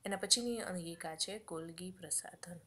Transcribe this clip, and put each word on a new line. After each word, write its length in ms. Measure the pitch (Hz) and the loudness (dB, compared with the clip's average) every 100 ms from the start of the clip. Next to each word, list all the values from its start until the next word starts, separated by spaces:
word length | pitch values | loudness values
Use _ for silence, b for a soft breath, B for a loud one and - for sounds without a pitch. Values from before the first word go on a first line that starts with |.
એના 120 | 226 190 | 0 0
પછીની 440 | 202 240 240 233 | 6 6 6 0
અંગિકા 560 | - 180 165 170 160 160 | 0 -2 -2 -4 -4 -2
છે 220 | - 208 | -2 -2
ગોલ્ગી 520 | - 165 165 165 185 | -4 -6 -6 -6 -8
પ્રસાધન. 720 | 185 160 - - - - 170 | -8 0 0 -2 -10 -10 -10